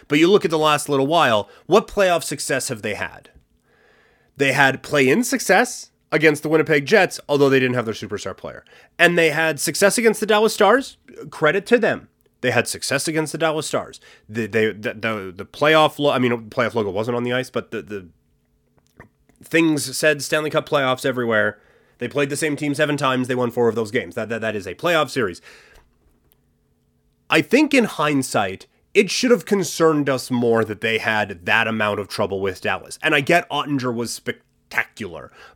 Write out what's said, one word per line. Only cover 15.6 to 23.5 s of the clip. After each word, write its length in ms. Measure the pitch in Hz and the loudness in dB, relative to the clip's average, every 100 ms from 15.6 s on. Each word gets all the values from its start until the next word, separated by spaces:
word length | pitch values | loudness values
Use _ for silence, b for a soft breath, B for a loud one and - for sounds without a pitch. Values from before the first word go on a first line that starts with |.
| 147 156 156 - | 2 4 4 2
lo-, 120 | 147 | 0
I 80 | 127 | 2
mean, 120 | 123 | 0
the 60 | 120 | -2
playoff 380 | 110 131 113 113 | -6 -2 -2 0
logo 160 | 101 | -2
wasn't 260 | 95 113 120 | -2 -4 -4
on 60 | |
the 100 | 123 | -2
ice, 160 | 123 127 | -4 -4
but 220 | 123 - | -8 -8
the, 100 | 113 | -10
the 260 | 95 101 87 _ _ _ _ _ _ _ _ _ - _ _ _ | -10 -12 -14 _ _ _ _ _ _ _ _ _ -20 _ _ _
things 540 | - 160 165 147 131 127 | -2 2 2 0 -4 -2
said 240 | 156 147 | 0 0
Stanley 300 | 127 156 156 | -2 -4 -2
Cup 180 | 151 - | -4 -2
playoffs 360 | 147 131 127 139 | 0 0 -2 -2
everywhere. 540 | 123 117 110 104 - b b b b | -2 0 2 0 -2 b b b b
They 100 | - | -6
played 220 | 143 143 | -4 -4
the 80 | 143 | -2
same 180 | 160 139 | -4 -4
team 200 | 147 139 | -4 -2
seven 200 | 151 143 | -2 0
times. 320 | 135 127 127 | 0 0 0
They 80 | 123 | -2
won 160 | 120 | -2